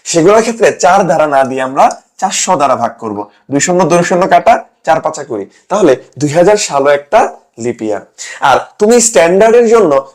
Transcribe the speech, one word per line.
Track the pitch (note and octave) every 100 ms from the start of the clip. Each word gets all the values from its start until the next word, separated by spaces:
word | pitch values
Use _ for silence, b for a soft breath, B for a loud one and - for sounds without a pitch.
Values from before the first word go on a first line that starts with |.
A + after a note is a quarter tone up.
সেগুলোর | - E3+ E3 A3
ক্ষেত্রে | A3+ A3+ F3+
চার | C3 F3+ G3 F3+
দ্বারা | D#3+ D3+
না | C#3
দিয়ে | C3 C3
আমরা | C3 C#3+ A#3 - _ -
চারশো | B3 - - F3
দ্বারা | C#3+ A#2+
ভাগ | A2+ -
করব। | A2+ G2+ G2+ b b
দুই | C#3
শূন্য, | D#3+ F3+
দুই | E3 F3
শূন্য | E3+ F3+ F#3
কাটা, | F3 A3 - - _
চার | - D#3+
পাঁচা | D#3 D3+
কুড়ি। | C#3+ A2 F#2+ b b
তাহলে | G3 F3+ B2+ B -
দুই | C#3+
হাজার | D#3+ F3+ G#3
সালও | - C#3+ C#3
একটা | C#3+ - G#3+ G4 - _ -
লিপ | A#2 A#2
ইয়ার। | A2 G2 - - B B
আর | C#3 D3 - -
তুমি | G#3 A#3+
স্ট্যান্ডার্ডের | - - E3 F#3+ A3 A#3+ A3+
জন্য | A#3 F3 C#3 B